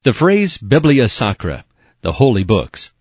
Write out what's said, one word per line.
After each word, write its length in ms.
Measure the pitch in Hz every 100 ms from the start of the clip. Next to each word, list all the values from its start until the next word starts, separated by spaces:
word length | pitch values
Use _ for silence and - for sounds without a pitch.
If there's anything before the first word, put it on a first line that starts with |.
The 100 | 139
phrase 460 | 110 170 202 196 -
Biblia 480 | 101 139 151 139 113
Sacra, 580 | - 107 98 87 64 _ _ _ _
the 100 | 87
holy 320 | 78 135 101
books 500 | 90 104 - - - _